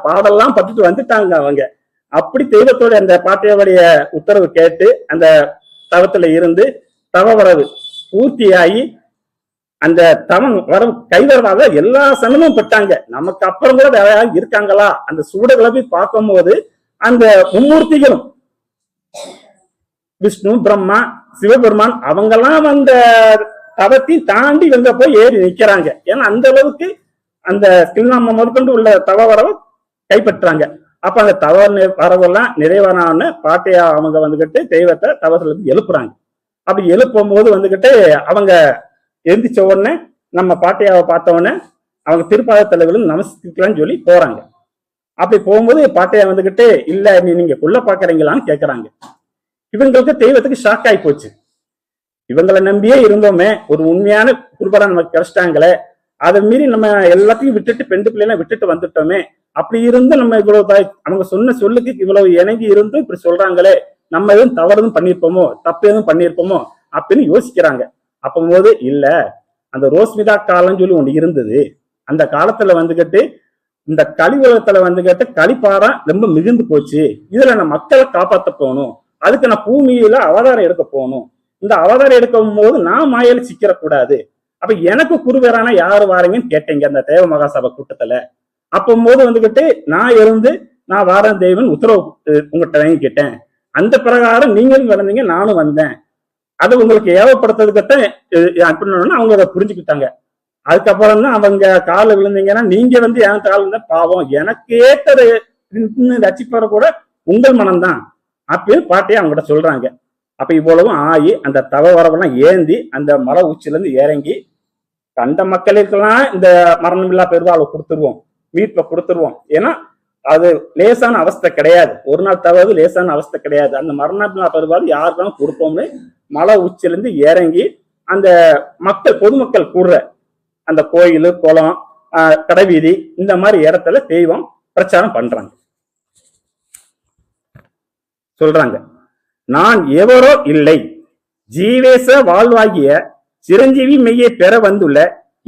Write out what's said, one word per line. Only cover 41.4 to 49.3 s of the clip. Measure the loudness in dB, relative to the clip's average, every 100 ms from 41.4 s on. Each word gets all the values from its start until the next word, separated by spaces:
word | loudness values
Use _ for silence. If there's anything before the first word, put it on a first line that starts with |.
| -2 -6 -12 _ _ _
அவங்க | -4 -4 0 -2
திருப்பாதத்துல | 2 2 2 0 0
விழுந்து | 0 -2 -4
நமஸ்கரிக்கலாம்னு | -8 -16 -14 -4 -4 -2
சொல்லி | -4 -4 2
போறாங்க. | 2 2 -4 -18 _ _ _ _ _ _
அப்படி | -8 -2 -2
போகும்போது | 0 0 2 2 0
பாட்டையா | 0 0 0 0
வந்துகிட்டு, | -2 -4 0 2 2 -2
"இல்ல, | -2 0 2
நீ, | 0
நீங்க | -2 -2
குள்ள | -4 -2 -2
பாக்குறீங்களான்னு?" | -2 -2 -2 -2 -2 -4 -4
கேக்குறாங்க. | -6 -6 -8 -14 _ -20 _ _